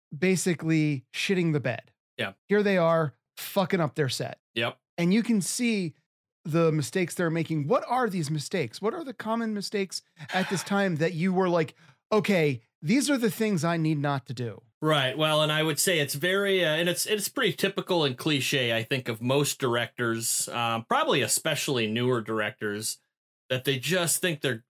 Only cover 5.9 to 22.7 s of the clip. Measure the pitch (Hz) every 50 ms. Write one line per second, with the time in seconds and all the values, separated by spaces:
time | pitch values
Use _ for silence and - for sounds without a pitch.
5.9 | - _ _ _ _ _ _ _ _ _ - 175 147 170 165 160 156 151 135 -
6.9 | - 190 180 147 - - 180 165 160 170 156 - 160 156 143 147 - 170 - -
7.9 | 233 254 247 214 180 180 151 135 156 151 131 - - 180 135 110 - - 185 220
8.9 | - 339 320 269 220 - - 214 226 233 226 220 214 202 185 - - 202 196 175
9.9 | - - - _ _ - 151 - - 185 190 - 196 160 - - 202 202 202 190
10.9 | 165 143 160 165 185 151 175 190 180 190 185 180 170 170 160 - - _ _ -
11.9 | - _ _ - 220 214 - - 202 170 156 147 127 113 _ _ _ - - 147
12.9 | 220 285 240 294 285 240 240 208 - - 220 214 202 156 156 170 170 165 156 156
13.9 | 160 143 143 147 143 131 - - 123 123 120 110 95 - _ _ _ - 151 156
14.9 | 156 143 131 127 127 151 156 156 156 151 156 151 151 156 156 160 147 - - 196
15.9 | 175 156 139 123 - 139 165 180 190 202 202 196 190 185 170 156 156 160 175 175
16.9 | 175 - - - 214 208 202 - - 269 247 180 147 - - 196 - 190 175 -
17.9 | 185 170 151 139 123 - - 160 151 131 123 - 147 135 123 117 117 113 113 -
18.9 | 139 127 - 127 113 107 120 123 135 147 143 139 - - 135 123 117 120 120 120
19.9 | _ - 123 117 113 113 117 - - - - - - 120 117 117 117 113 113 -
20.9 | 233 277 320 294 190 139 113 101 - - - 160 151 - - 160 135 120 113 107
21.9 | 107 120 123 127 127 120 104 110 110 110 104 107 - - 110 104